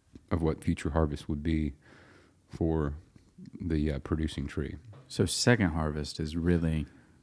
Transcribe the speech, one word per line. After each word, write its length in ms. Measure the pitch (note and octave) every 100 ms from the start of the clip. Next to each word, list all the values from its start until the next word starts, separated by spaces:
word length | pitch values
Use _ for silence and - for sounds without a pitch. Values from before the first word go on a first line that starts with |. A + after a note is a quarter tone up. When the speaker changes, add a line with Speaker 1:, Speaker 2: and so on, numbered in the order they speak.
| _ - -
Speaker 1:
of 120 | E2+
what 220 | D#2+ -
future 260 | - E2+ D#2+
harvest 380 | D#2 D#2 C#2 -
would 140 | D2+
be 320 | D#2+ D#2+ D2+ - - - - - - _ _
for 460 | - E2 D#2+ D2 D2 - - _ - - -
the, 320 | E2+ D#2 D2+
uh, 60 | C2+
producing 460 | - D#2 D#2+ - C#2
tree. 300 | - C#2 - - - -
Speaker 2:
So 180 | - F#2
second 440 | - - A#2 F#2
harvest 480 | D#2+ D#2 D2+ D2 -
is 180 | D#2+ E2
really 500 | E2+ F2 E2 D#2 D2 - - -